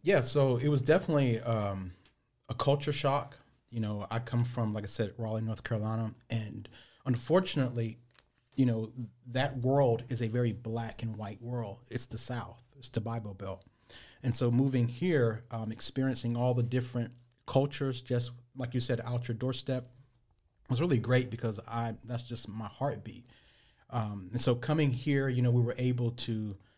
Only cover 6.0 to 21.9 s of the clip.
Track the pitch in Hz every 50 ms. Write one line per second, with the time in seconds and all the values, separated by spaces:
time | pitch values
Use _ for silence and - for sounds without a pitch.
6 | 113 107 - - _ _ 117 113 107 101 - 104 98 - - - - - _ _
7 | _ 135 120 120 - - 160 185 185 - - 151 131 127 123 117 113 110 - -
8 | - _ _ - _ _ _ _ _ _ - - 135 123 113 113 110 107 - 127
9 | 120 104 - _ _ 123 120 127 139 143 131 131 120 127 135 143 139 123 113 113
10 | - - 127 117 120 110 110 123 123 113 101 - - 113 113 117 117 110 - -
11 | 120 113 107 107 107 101 104 - 117 120 123 120 110 101 98 - - - 117 123
12 | - - 123 117 - - 123 117 107 - - - _ _ _ 135 123 - - 117
13 | 104 113 113 117 104 101 98 95 101 95 95 - - - _ _ _ - - -
14 | - - - _ - 123 117 - 131 120 120 123 135 139 127 127 120 113 - -
15 | 175 185 165 139 120 113 107 107 - - 120 113 110 107 110 - - - - 139
16 | 131 135 127 123 - 120 117 120 123 127 123 123 117 117 123 127 120 - - 123
17 | 117 110 - - - _ - _ _ - - 135 139 143 - - 139 135 123 123
18 | - - 127 120 120 - - - - _ _ 131 127 123 123 127 123 - 127 113
19 | - 120 123 120 123 - - 101 127 131 123 - - - 131 127 123 - - -
20 | - _ _ _ _ _ _ _ _ _ _ _ _ - 127 120 160 - 139 117
21 | 104 117 127 127 123 104 113 113 - 113 104 98 - - 113 117 117 113